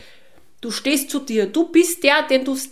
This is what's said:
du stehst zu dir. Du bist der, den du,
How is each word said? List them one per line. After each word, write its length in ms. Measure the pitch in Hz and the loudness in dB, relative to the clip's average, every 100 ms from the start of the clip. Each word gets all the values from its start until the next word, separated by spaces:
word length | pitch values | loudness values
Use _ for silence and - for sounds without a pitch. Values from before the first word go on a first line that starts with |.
| - - - - - - | -20 -20 -20 -20 -20 -14
du 80 | 233 | -10
stehst 400 | 214 269 285 - | -6 -2 -2 -2
zu 100 | 285 | -6
dir. 280 | 269 220 196 | -4 -2 0
Du 220 | 302 330 | 0 2
bist 340 | 330 349 - | 4 2 2
der, 180 | 277 302 | 2 2
den 220 | - 262 262 | 2 0 0
du, 100 | 269 - | -4 -4